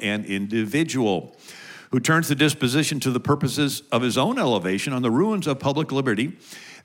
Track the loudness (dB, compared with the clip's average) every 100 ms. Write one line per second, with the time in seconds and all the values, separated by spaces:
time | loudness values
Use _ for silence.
0 | -4 -4 -2 -4 -2 -2 0 0 0 0
1 | 2 0 -4 -14 -20 -20 -18 -20 -4 0
2 | 4 2 2 2 2 2 0 2 0 0
3 | 0 0 2 2 0 0 -2 -2 -2 0
4 | 2 2 0 2 0 0 0 -2 -2 -2
5 | 2 2 2 0 -2 0 0 0 0 0
6 | 0 0 -2 -6 -18 -20 -20 -20